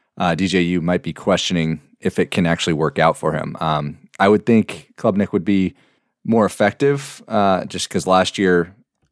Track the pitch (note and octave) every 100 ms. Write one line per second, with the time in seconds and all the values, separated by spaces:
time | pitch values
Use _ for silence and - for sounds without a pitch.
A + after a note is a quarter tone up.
0 | _ - F2+ E2 F#2+ F#2 F2 F2+ E2 F2
1 | E2+ - G2+ F2+ - F2 D#2+ D#2+ _ _
2 | F#2+ - F2 - E2+ E2+ F2+ D2+ D#2 -
3 | E2 - D#2+ D#2 D#2 C#2+ D#2+ D2+ D2 -
4 | _ - G2 G#2 - A2+ - - - -
5 | A2+ G2+ F#2+ G2+ F2 G2 F2+ - _ _
6 | _ _ A2 A2+ G2+ - C#3+ - C#3+ C#3+
7 | C#3 - - A2 G2 F#2 - F2+ - F2+
8 | F#2 F#2 F#2 - F#2+ F2 E2 - _ _
9 | _